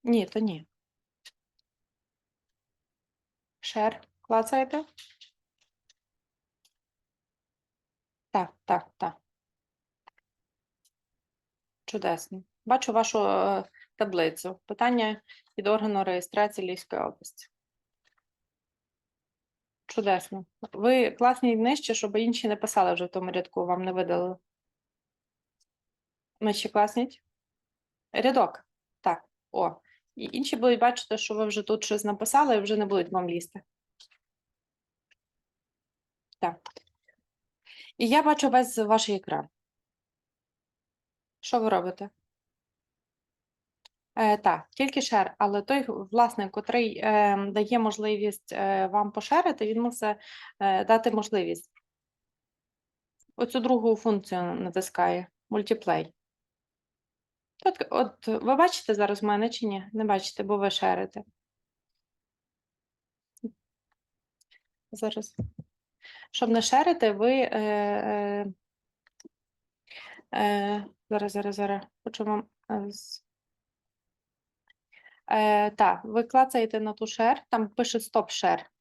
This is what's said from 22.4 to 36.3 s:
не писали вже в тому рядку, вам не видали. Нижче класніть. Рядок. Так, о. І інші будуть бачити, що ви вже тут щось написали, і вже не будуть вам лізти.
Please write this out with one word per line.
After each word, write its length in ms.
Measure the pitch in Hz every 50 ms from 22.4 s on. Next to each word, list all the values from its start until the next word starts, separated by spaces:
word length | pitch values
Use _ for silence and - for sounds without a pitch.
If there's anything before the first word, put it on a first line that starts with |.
| -
не 80 | 220 208
писали 380 | 208 - 208 - 214 185 180 175
вже 120 | 175 180
в 60 | 175
тому 200 | - 190 185 185
рядку, 340 | 175 185 180 - _ 190 180
вам 180 | 175 180 180 185
не 80 | 185
видали. 460 | 185 185 180 170 175 175 180 180 185 _ _ _ _ _ _ _ _ _ _ _ _ _ _ _ _ _ _ _ _ _ _ _ _ _ _ _ _ _ _ _ _ _ _ _ _ _ _ _ _ _
Нижче 300 | 214 208 202 - - 214
класніть. 540 | - 214 208 214 - 240 247 269 - _ _ _ _ _ _ _ _ _ _ _ _ _ _ _ _ _ _ _ -
Рядок. 520 | - - 262 247 254 202 175 - - _ _ _ _ _ _ _ _
Так, 280 | - 190 165 - _ _ _ _ _ _
о. 300 | - - 185 165 160 - _ _ _ _ _ _ _
І 120 | - 220 214
інші 240 | - 247 277 - -
будуть 240 | 233 233 254 240 240
бачити, 380 | 240 240 247 - - _ 220
що 160 | 214 - - 220
ви 120 | 214 220
вже 180 | 214 202 214 208
тут 200 | - 214 220 -
щось 200 | - 214 208 208
написали, 520 | 208 202 202 220 - - 277 302 277 233
і 40 | 208
вже 180 | 196 202 214
не 80 | 214 208
будуть 260 | 196 202 185 170 170
вам 180 | 185 185 180 175
лізти. 320 | 170 170 170 - _ 202 _ _ _ _ _ _ _ _ - _ _ _ _ _ _ _ _ _ _ _ _ _ _ _ _ _ _ _ _ _ _ _ _ _ _ _ _ _ _ _ _ _ _ _ _ _ _ _ _ _ _ _ _ _